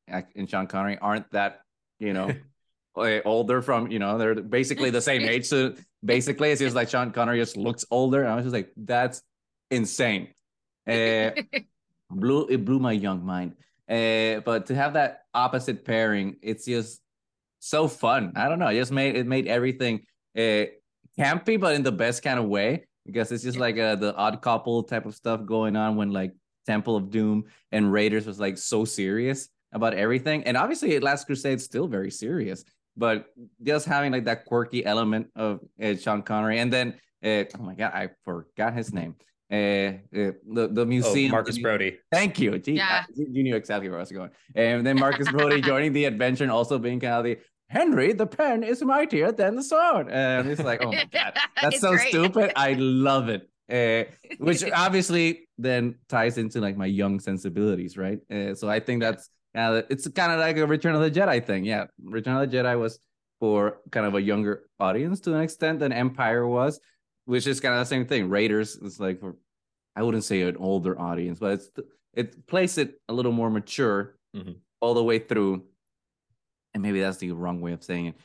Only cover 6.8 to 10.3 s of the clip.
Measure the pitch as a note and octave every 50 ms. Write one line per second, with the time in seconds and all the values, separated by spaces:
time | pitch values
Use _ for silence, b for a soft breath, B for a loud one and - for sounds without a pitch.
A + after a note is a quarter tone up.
6.8 | A#2 A2 - B2+ B2 A#2 G2 A#2+ A#2+ A#2 A#2+ A#2 A#2 A2 - G#2 G#2 A#2 A#2 -
7.8 | - - A#2+ B2+ C3 C3 C3 C#3 C#3 A#2 A2 A#2+ A#2+ B2+ B2 A2 G2 - - A2+
8.8 | G#2+ G2+ B2 A#2+ B2+ B2 B2 - - _ _ _ _ _ _ _ _ - C3 B2
9.8 | A2 G2 - - B2+ A#2 G#2 F#2+ - -